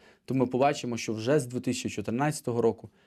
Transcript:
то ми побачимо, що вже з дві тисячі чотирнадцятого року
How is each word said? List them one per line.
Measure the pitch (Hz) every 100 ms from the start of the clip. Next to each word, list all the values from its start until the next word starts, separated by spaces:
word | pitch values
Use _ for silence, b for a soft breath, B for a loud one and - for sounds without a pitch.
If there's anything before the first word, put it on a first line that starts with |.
| b b
то | -
ми | 131 127
побачимо, | 127 139 147 123 117
що | -
вже | 110 110 151
з | 123
дві | 123
тисячі | - 123 101
чотирнадцятого | 104 101 117 151 151 - 117
року | 113 113 - b